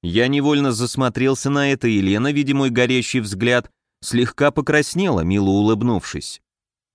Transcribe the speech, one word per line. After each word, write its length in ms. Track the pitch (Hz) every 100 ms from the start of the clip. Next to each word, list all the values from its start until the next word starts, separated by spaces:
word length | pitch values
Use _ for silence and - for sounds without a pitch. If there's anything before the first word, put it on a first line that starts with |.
Я 260 | 87 92 123
невольно 440 | 143 143 143 139
засмотрелся 760 | 110 120 - 127 113 131 135 135
на 220 | 143 139
это, 160 | 135 120
и 140 | 107
Лена, 300 | 95 104 131
видя 240 | 147 139 139
мой 140 | 135
горящий 500 | 120 123 127 113 131
взгляд, 500 | 107 98 117 123 - _ _ _
слегка 500 | - 120 120 - 143
покраснела, 720 | 143 143 151 143 170 190 110
мило 280 | 82 101 98
улыбнувшись. 920 | 98 104 110 120 104 - 76 - - _ _ _ _ _